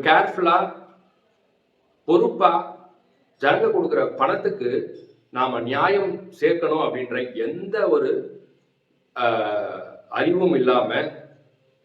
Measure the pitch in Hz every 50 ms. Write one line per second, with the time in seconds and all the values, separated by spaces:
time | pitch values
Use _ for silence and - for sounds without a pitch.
0 | 135 151 160 180 - - - 190 175 170 170 185 - - - - - - - _
1 | _ _ _ _ _ _ _ _ _ _ _ _ _ _ _ _ _ _ _ _
2 | _ 147 170 - - - - 175 185 170 147 - - - - - - - _ _
3 | _ _ _ _ _ _ _ _ 135 143 170 185 226 220 208 180 160 - 151 139
4 | 127 - - - - 180 196 - - 202 - - 120 120 131 - - - - -
5 | - - - _ _ _ - 127 127 127 123 117 117 123 135 143 165 185 202 202
6 | 190 180 - - - - - - 147 165 170 170 165 147 156 156 143 123 120 127
7 | 127 120 120 127 123 - - 113 113 113 - 180 196 202 214 214 120 117 - 135
8 | - - - - - - - - - _ _ _ _ _ _ _ _ _ _ _
9 | _ _ _ 127 123 120 113 113 110 107 104 104 98 95 90 92 - - - -
10 | - _ - 120 139 165 175 180 185 175 147 127 123 127 127 123 123 113 120 135
11 | 156 - - - - - - _ _ _ _ _ _ _ _ _